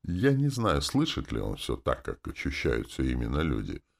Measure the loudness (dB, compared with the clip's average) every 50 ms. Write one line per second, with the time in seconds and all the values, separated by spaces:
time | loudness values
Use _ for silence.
0 | -6 -4 0 2 4 4 4 4 4 2 2 2 2 2 2 2 2 2 2 2
1 | 2 2 0 -4 -4 -4 -4 -4 -2 -4 -4 -4 -4 -4 -4 -2 0 -2 -2 -2
2 | -2 -8 -8 -8 -8 -12 -10 -6 -6 -4 -4 -2 0 0 0 0 -2 -4 -4 -2
3 | 0 0 0 0 0 0 0 0 0 0 0 -2 -2 -6 -8 -10 _ _ _